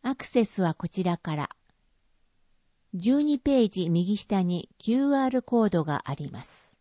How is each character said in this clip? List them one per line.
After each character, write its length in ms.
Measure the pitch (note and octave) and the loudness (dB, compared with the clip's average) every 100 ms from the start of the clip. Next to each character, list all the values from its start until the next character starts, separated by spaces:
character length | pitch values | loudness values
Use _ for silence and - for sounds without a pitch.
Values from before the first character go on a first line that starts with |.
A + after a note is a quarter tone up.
ア 140 | B3 C4+ | -4 -6
ク 100 | - | 0
セ 180 | B3 | 0
ス 160 | G#3+ - | 0 0
は 140 | F3 | -2
こ 140 | D#3+ F3 | -2 -6
ち 160 | - | -4
ら 140 | F3+ F3 | -2 -2
か 180 | - D3+ | -4 -6
ら。 140 | C#3+ - _ _ _ _ _ _ _ _ _ _ _ _ _ | -6 -12 _ _ _ _ _ _ _ _ _ _ _ _ _
十 280 | F#3 F#3+ C#4 | -4 2 2
二 160 | D4 C#4+ | 2 0
ペ 240 | C#4+ C4+ | 2 4
ー 60 | A3 | 4
ジ 220 | F#3 E3+ | 0 0
右 260 | E3+ F3+ G#3 | 2 2 -2
下 260 | - G3 | 0 0
に 260 | F3+ F3 - _ | 0 -2 -6 _
キ 180 | - B3 | -2 0
ュ 140 | C#4 | 2
ー 100 | C#4 | 2
ア 20 | |
ー 60 | C4 | 0
ル 120 | B3+ | -2
コ 240 | - A#3+ G#3+ | 0 2 2
ー 20 | |
ド 160 | F3 | 2
が 260 | D#3 C#3+ - | 0 -4 -6
あ 40 | C#3+ | -8
り 160 | D3 | -8
ま 100 | - | -12
す。 320 | - - - _ | -16 -20 -20 _